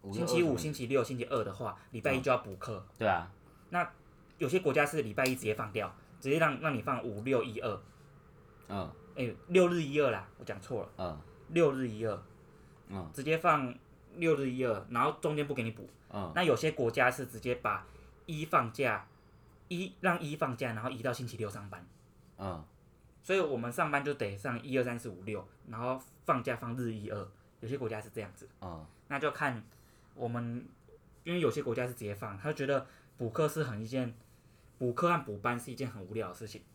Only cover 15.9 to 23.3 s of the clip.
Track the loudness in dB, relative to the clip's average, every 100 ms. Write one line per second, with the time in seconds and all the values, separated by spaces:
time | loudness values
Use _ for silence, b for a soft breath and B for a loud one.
15.9 | -18 -10 -6 -2 2 4 6 4 2 2
16.9 | 4 4 2 -8 -4 -2 0 0 -2 B
17.9 | B B -18 -8 -6 2 2 2 0 0
18.9 | 0 -6 -20 -20 -20 -20 -20 -8 -4 -4
19.9 | 0 2 2 -2 -2 -2 0 -2 -2 -4
20.9 | -2 -2 -2 -6 -4 -6 -6 -12 -14 -16
21.9 | -20 -20 -20 -20 -8 -6 -6 -10 -20 -20
22.9 | -20 -20 -16 0